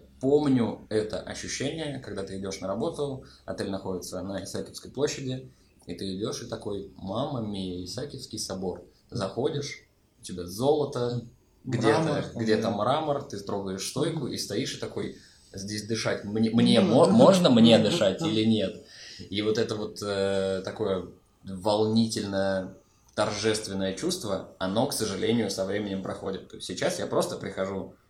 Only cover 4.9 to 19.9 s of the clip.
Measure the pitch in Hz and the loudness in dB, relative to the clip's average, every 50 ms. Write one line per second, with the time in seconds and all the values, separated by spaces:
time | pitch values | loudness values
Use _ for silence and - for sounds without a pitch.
4.9 | - 123 143 147 - - 135 127 127 131 131 - - _ _ _ _ _ _ - | -4 -2 -2 -2 -2 -6 -6 -6 -8 -8 -10 -16 -20 _ _ _ _ _ _ -12
5.9 | 87 85 98 98 92 95 107 127 143 - - - 113 107 - 107 104 98 - - | -10 -8 -6 -6 -4 -4 -4 -4 -4 -8 -8 -10 -12 -10 -8 -8 -8 -8 -8 -12
6.9 | - - 95 95 98 117 139 151 139 123 110 104 101 95 95 92 87 90 92 - | -14 -12 -8 -6 -4 -4 -4 -4 -4 -6 -6 -6 -6 -6 -6 -6 -6 -8 -8 -8
7.9 | - 123 - - - - - - - - - - 95 95 95 90 87 - - - | -8 -8 -10 -10 -10 -14 -14 -12 -10 -10 -8 -8 -6 -4 -4 -6 -6 -6 -12 -20
8.9 | _ _ _ _ - - 98 95 - 113 131 156 - 143 - - - - - _ | _ _ _ _ -6 -6 -6 -4 -2 -2 -2 -2 -2 -2 -6 -8 -10 -14 -16 _
9.9 | _ _ _ _ _ _ - - 95 90 85 87 95 104 127 143 156 151 135 - | _ _ _ _ _ _ -16 -12 -10 -10 -10 -10 -6 0 2 4 4 4 2 -2
10.9 | - 127 120 120 123 120 - - - _ _ _ _ _ _ 135 127 123 120 110 | -2 -4 -2 -2 -2 -4 -6 -8 -18 _ _ _ _ _ _ -4 -2 2 4 4
11.9 | 110 160 165 - - - - - - 120 113 110 107 104 110 98 98 101 107 120 | 4 4 2 2 0 -2 -4 -6 -6 -4 2 2 2 2 2 0 0 0 2 2
12.9 | 139 156 156 151 139 135 - - - 98 - - 107 98 98 95 92 95 - - | 2 2 2 0 -2 -2 -4 -6 -10 -10 -6 -6 -6 -4 -4 -4 -6 -6 -6 -6
13.9 | - 123 151 - 165 160 131 90 - - - - 101 113 - - - - 117 - | -2 -2 -2 0 -2 -2 -4 -4 -4 -6 -6 -4 -2 -2 -2 -4 -6 -6 -8 -8
14.9 | - 101 101 - - - - - _ _ _ _ - 98 98 101 107 104 101 107 | -6 -6 -6 -6 -8 -12 -20 -20 _ _ _ _ -14 -12 -10 -8 -8 -8 -4 -4
15.9 | 117 107 - 117 101 - - 98 104 110 113 113 110 117 120 123 120 117 - - | -4 -2 0 -2 -2 -2 -4 -4 0 2 2 4 4 6 6 8 8 6 6 8
16.9 | 113 139 170 180 190 113 135 165 196 185 175 151 127 113 113 117 113 107 110 104 | 8 8 8 8 10 10 10 10 10 8 6 6 8 10 10 10 10 8 8 4
17.9 | - - 110 95 92 - - - 110 110 110 113 110 104 95 92 85 - - - | 4 4 4 4 2 2 0 0 2 2 4 4 4 4 2 -2 -4 -8 -16 -20
18.9 | - - - - - - 92 - 95 101 107 110 110 117 113 110 113 104 107 107 | -20 -20 -20 -18 -16 -16 -12 -6 -4 -2 0 0 2 2 0 0 -2 -4 -6 -8